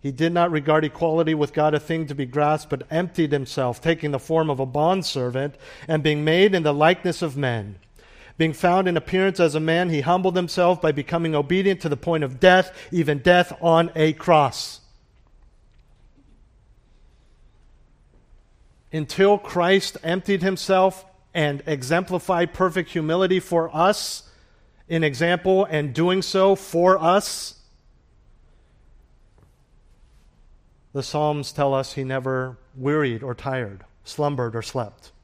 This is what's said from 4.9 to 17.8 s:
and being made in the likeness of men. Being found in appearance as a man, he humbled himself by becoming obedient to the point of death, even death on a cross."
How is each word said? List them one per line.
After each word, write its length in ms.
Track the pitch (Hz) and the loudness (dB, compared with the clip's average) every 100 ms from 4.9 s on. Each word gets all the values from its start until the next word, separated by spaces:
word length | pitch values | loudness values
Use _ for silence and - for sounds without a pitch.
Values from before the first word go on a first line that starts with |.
| 190 175 143 123 123 143 - - - - | 0 -2 -4 -4 -4 -6 -8 -20 -20 -4
and 160 | 156 | -2
being 200 | 151 147 | 0 0
made 320 | 151 165 208 190 | 2 4 4 4
in 80 | |
the 100 | 151 | 0
likeness 480 | 143 156 180 180 160 | 2 2 2 -2 -4
of 140 | 170 135 | -6 -4
men. 400 | 135 117 101 98 _ - - - - - | -4 -4 -6 -14 _ -20 -20 -20 -20 -2
Being 160 | 160 | -2
found 340 | 156 180 180 185 | 0 2 2 2
in 80 | 170 | -2
appearance 460 | - 185 190 185 | -2 0 0 2
as 120 | 170 | 0
a 60 | 156 | 2
man, 300 | 156 165 180 | 0 0 0
he 100 | 160 | 0
humbled 380 | 139 180 185 180 | 0 0 2 -2
himself 440 | 175 - 180 175 | -4 0 2 2
by 120 | 160 | 0
becoming 420 | 147 135 170 165 151 | -2 -4 -4 -2 -2
obedient 460 | 143 180 196 190 | 0 0 0 0
to 80 | 165 | -4
the 80 | 143 | -4
point 260 | - 165 | -2 -2
of 160 | 139 127 | -2 4
death, 320 | 185 180 185 - - | 6 6 4 -6 -6
even 300 | 175 151 143 | -2 0 2
death 320 | 151 180 175 - | 4 4 4 -2
on 320 | 170 165 170 | 2 4 2
a 200 | 160 156 | 0 0
cross." 680 | 151 - 160 139 - - - _ _ _ _ _ _ _ _ _ _ _ _ _ _ _ _ _ _ _ _ _ _ _ _ _ _ - _ _ _ | 0 4 4 4 -2 -14 -14 _ _ _ _ _ _ _ _ _ _ _ _ _ _ _ _ _ _ _ _ _ _ _ _ _ _ -20 _ _ _